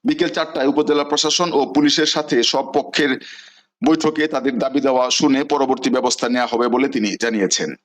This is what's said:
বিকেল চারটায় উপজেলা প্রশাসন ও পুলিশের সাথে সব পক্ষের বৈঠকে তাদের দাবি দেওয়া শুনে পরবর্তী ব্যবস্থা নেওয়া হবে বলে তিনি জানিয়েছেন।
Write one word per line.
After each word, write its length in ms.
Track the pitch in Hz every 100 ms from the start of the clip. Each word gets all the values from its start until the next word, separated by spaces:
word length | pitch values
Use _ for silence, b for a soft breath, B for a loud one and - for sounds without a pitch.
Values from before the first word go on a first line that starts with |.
বিকেল 260 | 240 302 170
চারটায় 380 | 170 156 - 135
উপজেলা 360 | 143 147 151
প্রশাসন 500 | 143 147 151 - 175
ও 200 | 147 123 135
পুলিশের 300 | 147 160 151
সাথে 380 | 160 151 123
সব 300 | 110 139 -
পক্ষের 460 | 147 - - 143 131 B B B B B _ 143
বৈঠকে 420 | 160 156 156 156
তাদের 320 | 143 127 123
দাবি 200 | 135 135
দেওয়া 300 | 135 127 123
শুনে 340 | - 151 135
পরবর্তী 460 | 139 143 131 131 131
ব্যবস্থা 400 | 127 123 - 120
নেওয়া 180 | 123 120
হবে 200 | 117 120
বলে 200 | 117 139
তিনি 280 | 131 107 -
জানিয়েছেন। 480 | 117 110 92 - - -